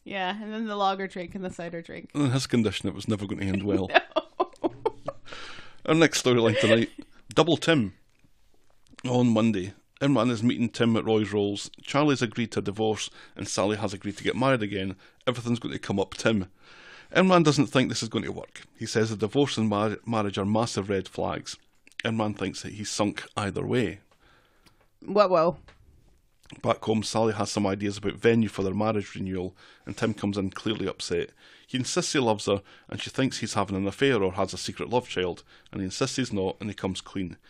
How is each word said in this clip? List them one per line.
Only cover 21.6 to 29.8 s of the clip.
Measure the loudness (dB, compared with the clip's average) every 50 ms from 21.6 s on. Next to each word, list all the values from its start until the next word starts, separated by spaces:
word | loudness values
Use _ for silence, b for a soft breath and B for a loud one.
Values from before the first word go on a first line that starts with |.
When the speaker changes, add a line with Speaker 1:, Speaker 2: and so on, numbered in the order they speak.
| _ _ _ _ _ _ _ -6 -4
Speaker 2:
Imran | -2 0 0 0 -2 -2
thinks | -4 -6 -6 -6 -8
that | -12 -12
he's | -12 -10 -10 -4
sunk | -2 0 0 0 -2 -4 -10 -10 _
either | -6 -4 -4 -4 -4 -4
way. | -2 0 0 0 -2 -4 -8 _ _ b b b b b b b b b b b b b b b b _ _ -8
Speaker 1:
Whoa, | 2 4 4 6 6
whoa. | 6 4 4 4 0 -2 -8 -20 -20 _ _ -20 -20 _ _ _ _ _ _ _ _ _ _ -20 -14 -4
Speaker 2:
Back | 0 0 0 0 0
home, | 0 0 0
Sally | 0 0 0 2 2 2 0
has | 0 -2 -2
some | -2 -2 0
ideas | 0 0 -2 -2 -4 -4 -4
about | -4 -6 -2
venue | 2 4 6 6 6 4 2
for | 0 -2
their | -2 0 0
marriage | 0 0 0 0 -2 -4 -6 -8
renewal, | -8 -6 -4 -4 -4 -6 -6 b b b b b b